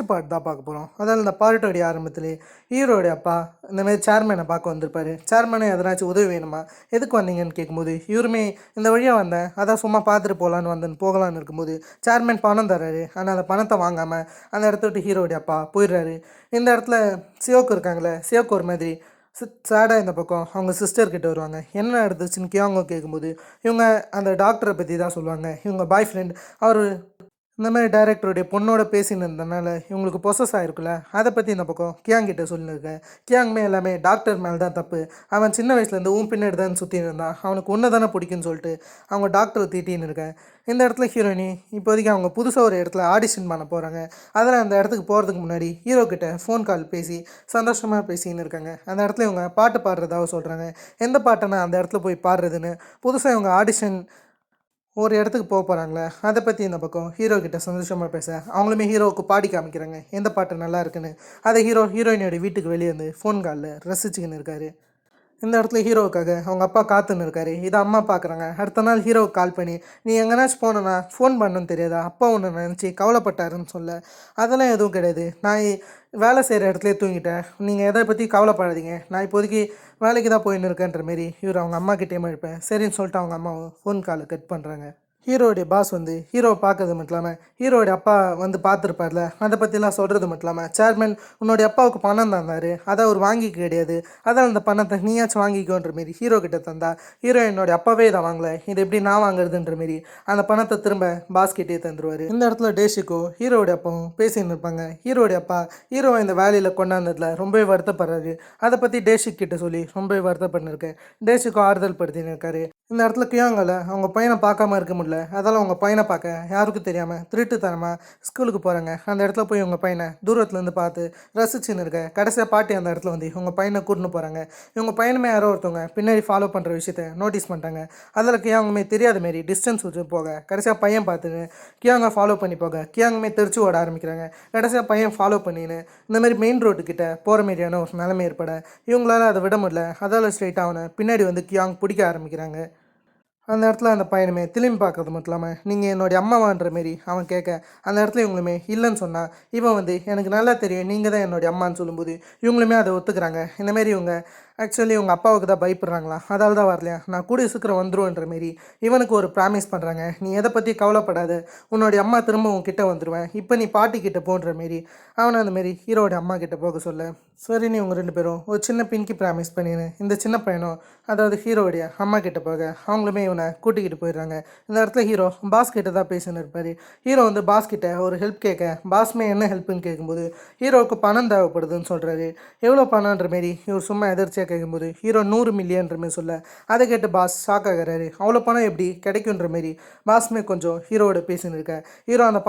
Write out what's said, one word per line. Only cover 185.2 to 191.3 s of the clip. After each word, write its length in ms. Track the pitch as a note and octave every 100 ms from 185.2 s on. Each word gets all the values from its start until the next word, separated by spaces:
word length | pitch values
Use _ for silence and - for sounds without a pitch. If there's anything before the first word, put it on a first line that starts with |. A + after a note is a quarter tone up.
| G3+
நூறு 180 | A3 A#3 G3+
மில்லியன்ற 380 | F3+ F3+ E3+ E3
மாரி 120 | E3+ F3
சொல்ல, 180 | E3 E3 - - -
அதை 120 | A3+ B3
கேட்டு 160 | A3+ G3 F#3
பாஸ் 200 | F3+ - -
ஷாக் 220 | G3+ G3+
ஆகுறாரு. 340 | E3+ E3 E3 E3 -
"அவ்வளோ 220 | G3+ A#3 A#3
பணம் 200 | A#3 A3
எப்படி 180 | E3 F3+ F3+ G3
கிடைக்குன்ற?" 420 | G3+ A3 F#3+ E3+ E3
மாரி 160 | D#3+ D#3+ - - -
பாஸ்மே 320 | A3 A3+ A3+ G#3
கொஞ்சம் 260 | F3+ E3+ E3+ -
ஹீரோவோட 340 | G#3+ G#3 G3 -